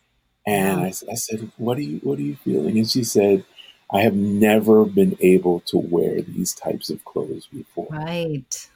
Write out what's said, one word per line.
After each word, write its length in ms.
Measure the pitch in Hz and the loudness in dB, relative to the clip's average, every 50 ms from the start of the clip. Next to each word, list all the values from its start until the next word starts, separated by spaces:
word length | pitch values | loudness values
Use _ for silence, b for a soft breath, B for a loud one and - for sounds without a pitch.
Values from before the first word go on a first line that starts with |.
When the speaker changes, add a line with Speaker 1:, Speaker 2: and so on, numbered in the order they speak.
| _ _ _ _ _ _ _ _ - | _ _ _ _ _ _ _ _ -6
Speaker 1:
And 340 | - 104 101 95 98 95 90 | -4 -2 0 0 0 0 -2
Speaker 2:
Yeah. 60 | 90 | -2
Speaker 1:
I 40 | 95 | -4
s-, 140 | 92 - - - | -6 -8 -12 -12
I 40 | 107 | -10
said, 360 | 110 - - 110 110 113 - - - | -10 -8 -8 -8 -10 -10 -12 -12 -8
"What 200 | 110 117 123 135 | -4 -4 -4 -4
are 40 | |
you, 180 | 147 147 156 - - | -4 -6 -8 -6 -6
what 160 | 139 139 143 | -4 -4 -4
are 40 | 143 | -4
you 120 | 143 143 | -8 -8
feeling?" 420 | 139 - - - - - - - 110 | -8 -6 -4 -2 -2 0 0 0 0
And 120 | 113 113 | 0 0
she 140 | - 135 120 | 0 -2 -2
said, 400 | 113 - 113 101 101 98 98 95 _ B B B B B B B B | 0 2 4 4 4 4 2 0 _ B B B B B B B B
"I 100 | - 98 | 0 2
have 120 | 104 113 98 | 2 2 2
never 720 | 101 101 104 101 101 107 107 107 110 104 110 110 107 107 | 2 0 0 0 2 4 4 4 4 6 6 6 6 6
been 320 | 98 98 98 98 92 92 - | 6 4 4 4 4 2 2
able 420 | - 92 92 92 92 90 87 85 | 4 6 6 6 4 2 0 -2
to 160 | - - - 90 | -2 -2 -2 -2
wear 440 | - 82 85 82 82 82 - - | -2 0 0 0 0 0 -2 -4
these 320 | - - - - - - - | -6 -6 -6 -6 -6 -6 -6
types 360 | - - - - - - - | -8 -6 -8 -6 -6 -6 -10
of 140 | 78 - - | -10 -10 -10
clothes 440 | - - - - - - - - - | -10 -8 -8 -8 -8 -8 -12 -14 -16
before. 400 | - 139 - _ _ - - - | -16 -18 -18 _ _ -10 -10 -8
Speaker 2:
Right. 800 | 156 156 156 165 170 175 170 165 151 139 131 - - - - - _ | -8 -10 -8 -6 -6 -6 -4 -4 -6 -8 -8 -10 -14 -14 -14 -10 _